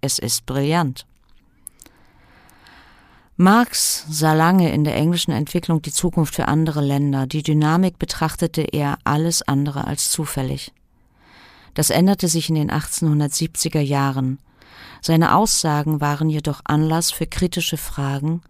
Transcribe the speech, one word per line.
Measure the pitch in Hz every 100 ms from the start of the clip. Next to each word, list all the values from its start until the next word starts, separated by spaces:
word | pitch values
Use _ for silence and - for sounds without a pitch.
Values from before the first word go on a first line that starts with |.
es | 139 -
ist | 120 -
brillant." | - 135 143 170 151 127 - _ _ - _ _ - - - _ _ _ _ _ - - - - - - _ _ _ -
Marx | 185 226 240 - - - 156
sah | 151 156
lange | 156 165 190 170
in | -
der | 151 -
englischen | 156 175 -
Entwicklung | 131 147 180 - 160
die | 151
Zukunft | - 175 175 151
für | - -
andere | 151 160 151
Länder. | 143 139 143 135 135
Die | 151
Dynamik | 147 151 151 170 185 -
betrachtete | - - 156 - 160 160
er | 151 - 143 -
alles | - 147 165 165
andere | - 139 143 143 -
als | 147 -
zufällig. | - 151 - 131 135 - - _ _ _ _ _ - - - -
Das | - 151
änderte | - 185 202 175
sich | 165 -
in | 160
den | 151
achtzehnhundertsiebziger | 151 - - 160 147 147 - 160 - 160 156
Jahren. | 143 139 139 135 131 135 _ _ - - - -
Seine | - 160 165
Aussagen | 175 220 - 160 147 151 151
waren | 147 147 160
jedoch | 151 151 143
Anlass | - 151 156 160 -
für | - 160
kritische | - 180 175 160 156
Fragen, | - - 139 139 147 170 -